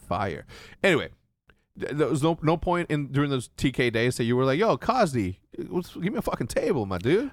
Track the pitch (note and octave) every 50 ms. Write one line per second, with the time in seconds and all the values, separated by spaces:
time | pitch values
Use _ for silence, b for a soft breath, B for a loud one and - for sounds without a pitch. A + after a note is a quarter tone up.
0 | - - F2+ G2 G2+ G2 D2 - - B B B B B B B - G3 E3 A#2
1 | E2+ - - _ _ _ _ _ _ _ _ _ _ _ - - - - C#3+ D3
2 | D3+ A#2 D#3+ C3+ C#3+ E3 E3+ - D#3+ D3+ E3+ D#3+ - F3+ F3 F3 E3+ - D3+ D3
3 | C#3+ B2+ C3+ C#3+ D3 C#3+ C#3 B2+ A#2 - _ - - C#3 B2 - B2+ A#2+ A2 A2+
4 | A#2 B2+ - - B2 A2+ B2 B2 C3 C3+ C3+ E3 A3 A3 D3+ - - - A#3 C4
5 | G#3+ D#3 C3+ A#2+ G2 F2+ F#2 - _ _ - - - - - F3+ F3 - - -
6 | E3+ G3+ D#4 A#3 - - F3 - C#3 - - C4+ - C#4 F#3 B2+ G#2 F#2+ F#2+ F2
7 | G2 B2+ E3+ G#3+ C#4+ C4+